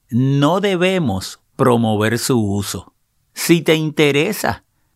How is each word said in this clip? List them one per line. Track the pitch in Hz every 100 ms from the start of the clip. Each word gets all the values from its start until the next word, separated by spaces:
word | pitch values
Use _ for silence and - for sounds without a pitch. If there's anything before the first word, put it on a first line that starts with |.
| _
no | 120 135 139 143 185
debemos | 202 180 185 190 139 95 - - _ -
promover | 127 120 113 104 107 117
su | - 123
uso. | 104 101 101 98 - _ _ _ _
Si | - - 170
te | 147 160
interesa | 156 151 147 139 170 - - - _ _ _